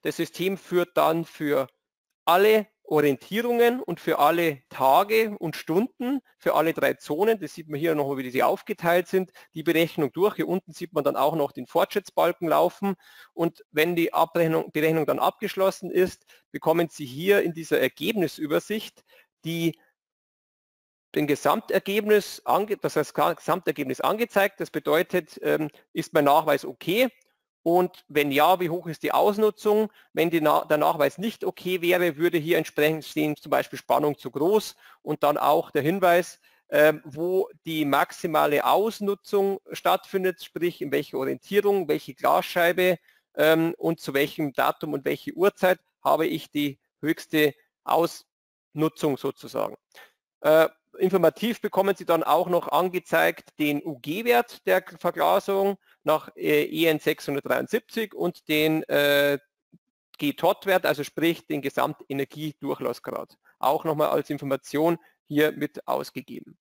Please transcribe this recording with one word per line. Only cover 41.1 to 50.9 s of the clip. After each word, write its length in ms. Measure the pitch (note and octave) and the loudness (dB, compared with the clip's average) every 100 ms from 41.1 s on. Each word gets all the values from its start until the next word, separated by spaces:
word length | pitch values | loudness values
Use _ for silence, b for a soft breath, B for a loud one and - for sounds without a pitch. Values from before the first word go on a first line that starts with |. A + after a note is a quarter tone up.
| C3+ | -6
Orientierung, 720 | C3+ C3+ - G3+ G3+ G3+ D3+ | -4 -6 -2 0 2 0 0
welche 260 | D3+ - | -4 -4
Glasscheibe, 840 | C3 C3+ D#3+ F3+ F3+ E3+ F3+ F3+ F3 b b b - | -2 2 2 2 0 2 2 2 0 b b b 2
ähm, 380 | D3+ D#3+ E3 - | 4 4 2 -2
und 220 | E3 E3+ | -4 -4
zu 120 | - | -2
welchem 380 | C#3 C#3+ - D3+ | -2 -2 -2 -4
Datum 400 | B2+ C3 - D#3 | 0 -2 -2 -6
und 120 | C#3+ | -6
welche 280 | C#3 D3 - | -4 -6 -8
Uhrzeit 440 | - G3 - F#3 F#3 _ _ | 0 0 2 0 0 _ _
habe 240 | C#3 D3+ D#3+ | -2 0 0
ich 240 | D#3+ - | -4 -6
die 280 | D3 D3 C3+ _ _ | -4 -4 -6 _ _
höchste 540 | D3 D#3+ - D#3 D3+ - _ _ | -6 -6 -2 0 0 0 _ _
Ausnutzung 1300 | - D3+ E3+ - _ _ _ _ _ D3 D#3 - D#3 C3 | -2 0 0 -4 _ _ _ _ _ -4 -4 -2 -4 -2
sozusagen. 600 | C#3 - A2+ A2 G#2 G#2+ _ B B B _ _ | -6 -8 -10 -6 -6 -8 _ B B B _ _
Äh, 280 | D3 D#3 D#3 _ _ | 4 4 4 _ _